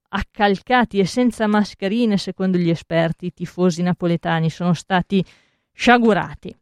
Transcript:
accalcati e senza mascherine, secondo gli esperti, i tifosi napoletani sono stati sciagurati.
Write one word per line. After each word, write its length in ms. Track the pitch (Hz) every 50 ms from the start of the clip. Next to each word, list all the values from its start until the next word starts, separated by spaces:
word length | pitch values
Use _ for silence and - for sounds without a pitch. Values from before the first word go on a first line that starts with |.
| _ _
accalcati 880 | - 202 - - _ - 208 202 196 180 - - 247 247 226 - - 196
e 60 | 196
senza 420 | 165 - 247 247 240 - - 220 208
mascherine, 680 | 208 208 202 - - - 196 196 220 240 247 220 202 185
secondo 400 | - 190 180 - 185 190 180 180
gli 120 | 175 165
esperti, 580 | 165 - - - 165 165 165 165 165 - 185 180
i 60 | -
tifosi 480 | - 175 - - - 180 185 160 165
napoletani 680 | 175 180 175 - 180 170 170 165 - 170 165 165 160 165
sono 240 | - - 175 175 170
stati 500 | - - - 196 180 170 - 202 190 185 - - _ _ _ _ _ _ _
sciagurati. 840 | _ - - 233 240 240 226 226 202 175 156 151 147 - - - - _